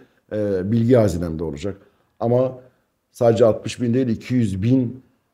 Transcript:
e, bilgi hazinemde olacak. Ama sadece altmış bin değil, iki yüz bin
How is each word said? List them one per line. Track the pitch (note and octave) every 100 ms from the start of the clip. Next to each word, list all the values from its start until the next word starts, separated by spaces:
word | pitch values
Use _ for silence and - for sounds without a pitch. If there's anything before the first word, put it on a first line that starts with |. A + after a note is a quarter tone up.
| - _ _
e, | G#2+ G#2 F#2 F#2+
bilgi | A#2 A#2 B2
hazinemde | G#2 E2 F2 D#2+
olacak. | E2 C#2+ G2 F#2+ _ _ _ _
Ama | A2+ B2 C3 - - _ _ _ _
sadece | - A#2 A2 A#2
altmış | G#2+ - -
bin | A#2+
değil, | A#2+ B2+
iki | A2 - B2+
yüz | G#2+ F#2+
bin | A2 C3 A#2+ - _ _ _